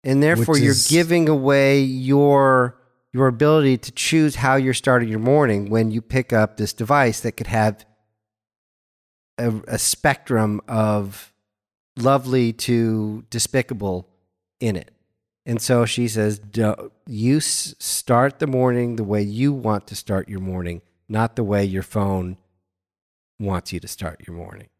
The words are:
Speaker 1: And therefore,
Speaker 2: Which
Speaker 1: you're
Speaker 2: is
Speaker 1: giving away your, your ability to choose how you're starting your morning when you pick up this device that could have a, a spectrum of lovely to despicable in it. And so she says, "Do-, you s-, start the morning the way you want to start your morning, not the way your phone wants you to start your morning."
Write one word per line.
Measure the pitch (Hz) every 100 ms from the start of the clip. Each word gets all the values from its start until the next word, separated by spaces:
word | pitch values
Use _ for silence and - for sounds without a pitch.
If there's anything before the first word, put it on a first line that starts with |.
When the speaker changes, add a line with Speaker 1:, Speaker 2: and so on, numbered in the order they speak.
Speaker 1:
And | 131 135
therefore, | 151 165 117
Speaker 2:
Which | 151
Speaker 1:
you're | 139
Speaker 2:
is | 131 -
Speaker 1:
giving | 165 165 175 156
away | 147 135 139 139 139
your, | 135 131 127 143 143 139 135 131 123 - _ _ _
your | 127 131
ability | 117 147 156 139 127
to | -
choose | - - 160 151
how | 135 131
you're | 135 131
starting | 123 - 123 117
your | 110
morning | 117 147 135 101 101
when | 113 110
you | 110
pick | - 131 123
up | 113 107 -
this | 104
device | - 110 143 127 107
that | 117
could | - 117
have | 113 107 104 _ _ _ _ _ _ _ _ _ _ _ _ _ _ _ -
a, | 120 110 -
a | 110
spectrum | - - 147 135 - 120 107 104 -
of | 110 107 104 98 98 - _ _ _ _ _ _ -
lovely | 120 139 127 127 117
to | 113 - 117 113 110 107 110 -
despicable | 117 - 131 - 113 98 90 - _ _ _ _ _
in | 117
it. | 92 - _ _ _ _ _
And | - 117
so | - 120
she | 117 - 120
says, | 110 107 101
"Do-, | 101 113 107 - - _
you | - 107 120 151
s-, | - - 165 -
start | - - - 120 139 139
the | 151
morning | 131 127 120 120
the | 117
way | 101 104
you | 101 107 139
want | 139 110 104 -
to |
start | 101 - 95 -
your | 98
morning, | 92 92 87 85 _ _ _
not | 107 113
the | -
way | 104 101
your | 98 95
phone | - 107 98 95 90 95 _ _ _ _ _ _ _ _ _ _
wants | 101 90 -
you | 92
to | -
start | - 85 80
your | - 85
morning." | 85 - -